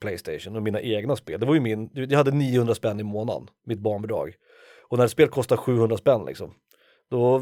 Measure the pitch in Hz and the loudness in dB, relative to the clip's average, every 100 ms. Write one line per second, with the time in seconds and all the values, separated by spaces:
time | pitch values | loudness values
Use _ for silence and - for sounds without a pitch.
0 | 104 87 - 76 95 110 107 104 123 107 | -10 -8 -8 -10 -10 -6 -4 -4 -2 -4
1 | 110 110 - 80 123 156 120 107 113 139 | -2 -4 -6 -4 0 2 2 -4 -6 -10
2 | 131 143 135 143 139 123 117 110 113 104 | 0 2 2 2 2 2 2 0 -2 -4
3 | 107 104 117 78 64 _ - 107 107 104 | -6 -6 -4 -6 -10 _ -8 -4 -2 -4
4 | 110 101 73 - _ _ - - _ 123 | -4 -4 -6 -10 _ _ -20 -20 _ 2
5 | 120 - 151 - 123 120 - 120 113 113 | 2 6 4 4 0 0 2 2 2 2
6 | - 120 71 67 82 - _ _ _ _ | 2 2 0 -10 -12 -16 _ _ _ _
7 | _ 127 123 131 | _ 0 4 2